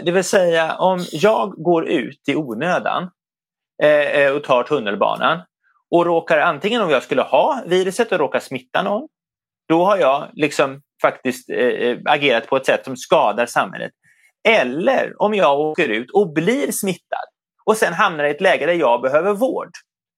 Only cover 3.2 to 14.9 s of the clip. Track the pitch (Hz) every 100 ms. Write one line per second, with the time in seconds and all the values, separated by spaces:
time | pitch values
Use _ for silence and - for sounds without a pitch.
3.2 | _ _ _ _ _ _ 151 151 143 147
4.2 | 139 143 143 127 - 147 107 101 110 110
5.2 | 127 165 175 _ _ _ _ 170 170 165
6.2 | 160 156 160 147 214 240 190 135 - 135
7.2 | 113 135 220 269 175 185 190 185 226 180
8.2 | 139 123 - - - - 196 208 311 _
9.2 | _ _ _ _ _ 165 180 208 143 143
10.2 | 151 - 147 - 139 135 _ _ 151 -
11.2 | 254 127 - - 123 - 120 113 - 147
12.2 | 143 117 - 135 131 117 - 123 - 170
13.2 | 123 104 117 - 107 73 - - _ _
14.2 | _ _ 208 220 127 135 214